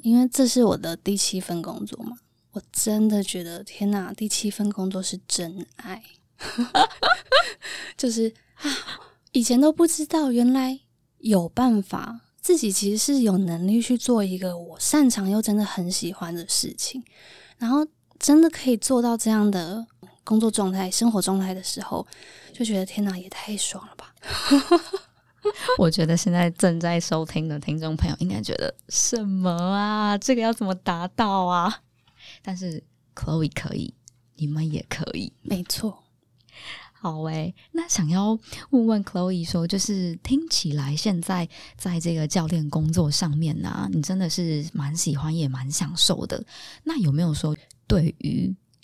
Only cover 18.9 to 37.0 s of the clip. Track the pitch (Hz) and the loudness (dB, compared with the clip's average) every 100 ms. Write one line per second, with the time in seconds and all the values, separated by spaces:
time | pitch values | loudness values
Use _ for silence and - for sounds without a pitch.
18.9 | 247 240 233 220 220 208 190 165 220 226 | 2 2 0 2 4 4 2 -4 -8 -12
19.9 | _ - _ - 220 220 214 190 190 185 | _ -20 _ 0 2 2 2 0 0 -2
20.9 | - 233 208 180 196 185 185 185 - - | 2 2 2 2 0 -2 -6 -8 -8 -6
21.9 | - - - - - - - 220 196 185 | -8 -8 -14 -20 -20 -14 -6 -2 -2 -2
22.9 | - 202 180 190 - - 202 - 190 - | -2 -2 -4 -10 -12 -8 -4 -4 -6 -14
23.9 | - - _ - - - 277 - 339 - | -20 -20 _ -10 -4 4 4 6 2 2
24.9 | 392 - _ _ _ 415 - - 508 170 | -10 -10 _ _ _ -4 -2 0 2 2
25.9 | 165 160 170 190 175 175 170 180 170 170 | 2 2 2 2 2 2 2 2 2 0
26.9 | 170 170 160 160 160 160 147 - 156 160 | 0 0 -2 -2 -4 -4 -4 -4 -4 -4
27.9 | 156 165 - 180 202 202 - - - - | -2 -2 0 -4 -4 -4 -4 -4 -8 -6
28.9 | - - 240 202 190 180 170 180 202 208 | -2 0 0 -2 0 0 0 0 0 0
29.9 | 214 208 202 - 240 226 226 196 185 - | 0 2 2 2 2 2 0 -2 -4 -4
30.9 | 170 180 - 214 196 180 175 180 - _ | -4 -4 -2 0 2 2 2 0 -2 _
31.9 | _ _ _ - - 190 185 180 156 - | _ _ _ -20 -14 -10 -8 -8 -8 -12
32.9 | _ _ - - 160 156 - - - - | _ _ -8 -2 0 0 -4 -8 -6 -8
33.9 | - _ _ _ - 147 156 160 147 - | -12 _ _ _ -6 -4 -2 -2 -4 -6
34.9 | - - - - - - 180 - - 220 | -8 -8 -8 -8 -10 -6 -6 -4 -6 -6
35.9 | - _ _ _ _ _ - - - - | -8 _ _ _ _ _ -20 -18 -16 -20
36.9 | _ | _